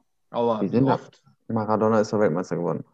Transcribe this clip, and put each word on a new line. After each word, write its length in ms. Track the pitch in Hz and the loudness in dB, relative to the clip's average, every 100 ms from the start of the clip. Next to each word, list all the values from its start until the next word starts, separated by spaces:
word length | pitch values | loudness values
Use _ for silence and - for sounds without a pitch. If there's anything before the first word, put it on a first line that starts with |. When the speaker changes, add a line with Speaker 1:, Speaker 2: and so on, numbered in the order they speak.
| _ _ _ | _ _ _
Speaker 1:
Aber 300 | 117 120 110 | -4 -2 0
Speaker 2:
Die 60 | 101 | 0
Speaker 1:
wie 100 | 110 | 2
Speaker 2:
sind 100 | 135 | 2
doch 80 | |
Speaker 1:
oft? 280 | 123 - _ _ _ _ | 0 -4 _ _ _ _
Speaker 2:
Maradona 520 | 113 107 107 110 110 | -4 0 2 2 2
ist 120 | 107 | 2
doch 80 | 107 | 2
Weltmeister 360 | 104 78 95 85 | 0 0 -4 -4
geworden. 280 | 85 80 - | -4 -4 -8